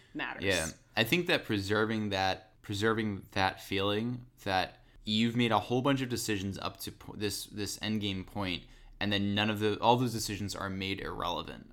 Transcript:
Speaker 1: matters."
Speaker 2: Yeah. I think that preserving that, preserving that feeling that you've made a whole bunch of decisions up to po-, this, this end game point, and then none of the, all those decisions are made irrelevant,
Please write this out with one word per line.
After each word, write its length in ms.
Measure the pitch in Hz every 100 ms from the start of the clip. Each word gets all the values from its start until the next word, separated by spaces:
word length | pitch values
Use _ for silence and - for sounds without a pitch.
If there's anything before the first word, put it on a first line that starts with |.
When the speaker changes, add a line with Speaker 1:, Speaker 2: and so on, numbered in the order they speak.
| -
Speaker 1:
matters." 300 | 151 127 -
Speaker 2:
Yeah. 240 | 98 90 80 - _ -
I 80 |
think 220 | 117 175 175
that 180 | 156 -
preserving 640 | 107 98 104 110 110 104
that, 400 | 95 95 92 - -
preserving 640 | - 101 113 113 110 98 -
that 300 | 104 95 -
feeling 640 | - 95 101 104 120 123 - -
that 340 | 101 95 85 - - - -
you've 300 | 107 117 117
made 160 | 117
a 60 | 107
whole 240 | - 123
bunch 200 | 135 135
of 80 | 131
decisions 500 | 113 - 101 98 98
up 200 | 92 -
to 100 | -
po-, 240 | - - -
this, 280 | 104 - -
this 340 | 104 98 -
end 200 | 107 107
game 220 | 101 95
point, 400 | 92 104 95 85 - - - -
and 120 | 101
then 220 | 101 101
none 160 | 101 107
of 100 | 104
the, 180 | 107 104
all 160 | 113 123
those 180 | 123
decisions 420 | 110 110 98 101 82
are 140 | 95
made 300 | 95 95 98
irrelevant, 680 | 73 90 87 80 80 60 -